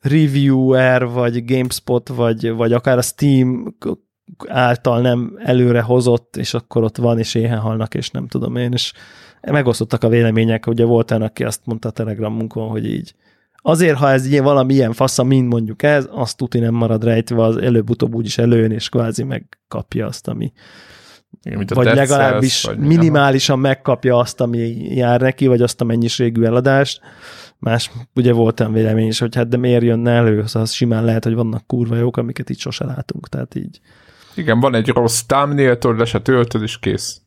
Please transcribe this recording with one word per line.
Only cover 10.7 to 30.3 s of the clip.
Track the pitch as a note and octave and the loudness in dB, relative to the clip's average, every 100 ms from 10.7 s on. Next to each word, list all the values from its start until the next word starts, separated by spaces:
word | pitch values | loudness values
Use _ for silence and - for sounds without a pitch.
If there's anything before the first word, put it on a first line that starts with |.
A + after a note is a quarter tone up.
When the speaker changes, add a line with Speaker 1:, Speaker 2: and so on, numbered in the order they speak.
| A#2 | 0
Speaker 1:
volt | A#2 A#2 A2+ | 2 2 2
olyan, | A2+ | -2
aki | A2 - | -4 -6
azt | A#2+ - | -8 -6
mondta | - A2+ A2+ | -8 -8 -8
a | |
Telegramunkon, | - A2 G#2 G#2+ A2 A2+ A2+ A2 | -6 -8 -6 -6 -6 -6 -8 -6
hogy | A2 A2 | -6 -6
így | - - _ _ _ _ _ | -6 -8 _ _ _ _ _
azért, | - D#3+ F3 C#3 | -2 2 2 2
ha | C#3 | 4
ez | C3 C3 | 2 2
ilyen, | C#3+ | 2
valami | C3+ C#3+ C3 | 4 4 4
ilyen | C3+ A#2+ | 2 2
fasza, | A#2 C3+ - | 2 -2 2
mint | B2+ C3+ B2 | 2 2 2
mondjuk | A#2 A2 A2 | 0 -2 -2
ez, | D3 D3 C3 | 2 2 0
az | C#3 A#2+ | -6 -6
tuti | - B2+ B2 | -6 -4 -2
nem | A#2 | 0
marad | A#2 A#2 A2+ | 0 0 0
rejtve, | A2+ A2+ A2+ A#2 | 2 0 0 0
az | A2+ A2+ | 2 2
előbb-utóbb | B2 A#2+ G#2+ A#2 A#2+ | 2 2 0 -2 -2
úgyis | A#2 A2 - | -2 -6 0
előjön, | A#2 A#2 A2 | 2 4 2
és | A2 - | -2 -4
kvázi | B2 A2+ A2+ | -2 -2 -4
megkapja | C3+ B2+ - - _ - - - G#2+ | -6 -8 -10 -20 _ -12 -8 -8 -8
azt, | - - | -8 -10
ami | A2+ A2 _ - - - - - - _ - | -6 -8 _ -20 -20 -20 -20 -20 -20 _ -18
Speaker 2:
Igen, | - G#2 | -12 -8
mint | G2 | -4
a | |
Speaker 1:
vagy | B2 | 0
Speaker 2:
Dead | B2+ A#2 | 2 4
Speaker 1:
legalábbis | C3+ C#3 C3+ - C3 - | 2 2 2 2 0 -2
Speaker 2:
Cells, | A2 G#2+ | -4 -2
vagy | C#3+ | 2
Speaker 1:
minimálisan | E3 E3 D3 C#3 C3+ - C3+ | 4 4 4 2 2 0 0
megkapja | C3+ C3+ - B2 B2+ A#2+ | 0 0 0 0 2 2
azt, | A#2+ - | 0 -2
ami | B2 A#2 A#2 A#2 - | -4 -2 -4 -6 -6
jár | C3 A#2+ A#2+ | -2 2 2
neki, | C3 C3 C3+ | 0 2 2
vagy | A#2+ | 4
azt | A#2+ - | 2 0
a | |
mennyiségű | A#2+ A#2 A#2 - A#2+ A#2 | -2 0 0 0 -2 0
eladást. | A2+ A#2+ C3 C3+ C3+ - - - - - - _ | 2 2 2 2 0 -4 -16 -20 -20 -20 -20 _
Más, | A2+ A#2 - A#2 B2 | -2 -2 -4 -12 -10
ugye | - A#2+ | 0 2
volt | A#2 A2+ A#2 | 4 2 2
olyan | A2 | 0
vélemény | A2 A2 A2 A2 | 0 2 2 0
is, | A2 | -2
hogy | A#2 | -4
hát | A#2+ A#2 | -2 -2
de | B2 | 0
miért | B2 A#2+ | 2 2
jönne | A#2 A#2 A#2 | 2 0 2
elő? | A#2+ A#2 | 2 2